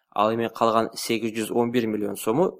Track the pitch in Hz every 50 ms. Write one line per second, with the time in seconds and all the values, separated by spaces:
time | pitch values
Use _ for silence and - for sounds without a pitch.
0 | _ _ - 101 104 107 113 117 117 113 - - 117 117 110 113 113 - - -
1 | - - 113 110 110 113 107 113 110 101 - 120 120 120 120 123 113 110 107 104
2 | 104 101 101 - - 135 120 143 185 185 -